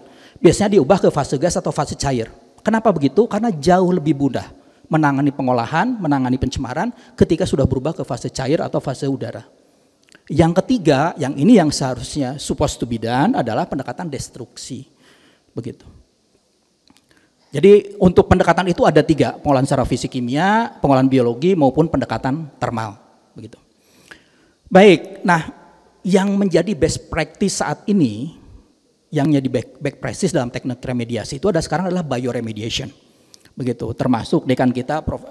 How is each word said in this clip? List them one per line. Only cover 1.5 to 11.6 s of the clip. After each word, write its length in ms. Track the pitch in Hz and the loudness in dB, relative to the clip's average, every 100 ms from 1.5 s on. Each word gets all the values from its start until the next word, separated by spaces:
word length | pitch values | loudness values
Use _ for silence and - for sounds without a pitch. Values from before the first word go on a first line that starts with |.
atau 160 | 180 165 | -2 -4
fase 240 | 151 143 | -4 -6
cair. 320 | - 143 127 110 - _ _ - | -4 -4 -2 -6 -12 _ _ -2
Kenapa 240 | 220 220 | 2 2
begitu? 400 | 165 139 - 233 | 2 2 2 2
Karena 240 | 208 233 | 0 -4
jauh 400 | 156 143 180 180 | -2 2 4 4
lebih 240 | 180 151 139 | 0 0 0
mudah 320 | 139 117 - - _ _ _ | 0 -2 -8 -18 _ _ _
menangani 400 | 156 147 135 143 | 0 2 2 0
pengolahan, 640 | 139 131 123 113 156 233 233 | 0 0 0 0 -2 -2 -2
menangani 320 | 165 143 127 | -2 0 0
pencemaran 560 | 131 131 - 120 135 226 - - | 0 -2 -4 -6 -6 -6 -8 -20
ketika 320 | - 190 170 185 | 0 2 2 0
sudah 160 | 160 | 0
berubah 320 | 127 135 135 | 0 0 -4
ke 80 | 160 | -6
fase 240 | 135 127 - | -8 -8 -8
cair 320 | - 131 160 | -6 -2 -2
atau 240 | 127 156 | -2 -4
fase 240 | - 127 139 | -6 -6 -4
udara. 400 | 131 135 110 - _ _ _ _ _ _ _ - | -4 -8 -12 -18 _ _ _ _ _ _ _ -4
Yang 360 | 156 165 170 | 2 4 2
ketiga, 520 | - 254 156 135 160 | 0 0 2 2 0
yang 240 | - 135 147 | -2 -6 0
ini 240 | 170 226 | 6 6